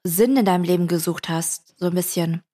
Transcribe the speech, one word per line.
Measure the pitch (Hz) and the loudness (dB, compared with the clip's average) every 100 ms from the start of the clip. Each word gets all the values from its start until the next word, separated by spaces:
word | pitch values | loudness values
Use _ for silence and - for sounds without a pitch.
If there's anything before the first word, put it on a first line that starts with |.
Sinn | 180 170 247 269 | -4 2 4 4
in | 196 | 4
deinem | 180 175 | 2 2
Leben | 180 175 | 2 2
gesucht | 175 175 170 - | 0 -2 -6 -4
hast, | 165 165 - - _ | -4 -4 -8 -14 _
so | 180 | -2
ein | 180 | -2
bisschen. | 175 180 165 165 - | -2 -2 -2 -4 -8